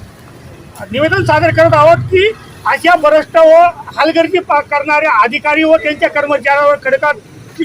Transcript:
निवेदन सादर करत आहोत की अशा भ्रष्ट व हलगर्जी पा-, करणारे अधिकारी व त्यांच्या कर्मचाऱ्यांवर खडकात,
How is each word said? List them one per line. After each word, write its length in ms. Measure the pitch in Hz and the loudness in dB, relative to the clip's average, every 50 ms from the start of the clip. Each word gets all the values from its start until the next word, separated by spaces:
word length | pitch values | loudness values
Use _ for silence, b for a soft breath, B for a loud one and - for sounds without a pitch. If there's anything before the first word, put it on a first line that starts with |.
| - - - - - - - - - - - - - - - - - - | -16 -20 -20 -20 -20 -20 -20 -20 -20 -20 -20 -20 -20 -20 -20 -20 -16 -10
निवेदन 320 | 208 262 302 320 370 392 359 | -6 -4 -2 -2 -2 -2 0
सादर 260 | 330 302 311 339 320 | 0 0 0 0 0
करत 240 | 311 320 320 330 330 | 0 2 2 2 4
आहोत 240 | 294 294 320 339 339 | 4 4 4 4 2
की 300 | - - 370 370 392 440 440 - - - - - - | 0 -2 -2 0 0 0 -4 -6 -14 -20 -20 -10 -6
अशा 300 | - 277 269 - 330 349 | -6 -6 -2 0 0 0
भ्रष्ट 420 | 339 302 302 302 311 285 - - 330 | 2 2 2 2 2 0 0 2 2
व 180 | 330 320 320 330 349 349 339 - - - - 226 | 4 6 6 6 4 2 0 -4 -14 -14 -6 -4
हलगर्जी 420 | 277 320 311 330 330 330 381 359 | -4 -2 0 0 -2 0 -2 -4
पा-, 200 | - - 330 294 | -4 -2 -4 -4
करणारे 460 | 294 - 294 285 277 302 302 302 311 | -4 -4 -6 -6 -4 -2 -2 -2 0
अधिकारी 580 | 311 - 185 214 233 254 294 - 294 294 311 320 | 0 0 0 0 0 -2 -4 -4 -2 -2 0 0
व 120 | 311 320 | 0 0
त्यांच्या 340 | 320 - 294 302 294 330 311 | 0 0 -4 -4 -4 -4 -4
कर्मचाऱ्यांवर 680 | - 294 285 285 294 269 220 277 285 285 294 285 294 285 - | -2 -4 -4 -4 -4 -4 -2 -2 -2 0 2 0 0 -2 -2
खडकात, 300 | 269 262 - - 294 294 - - - - - - - - - | -4 -4 -2 -2 -4 -4 -6 -10 -18 -20 -20 -20 -20 -12 -10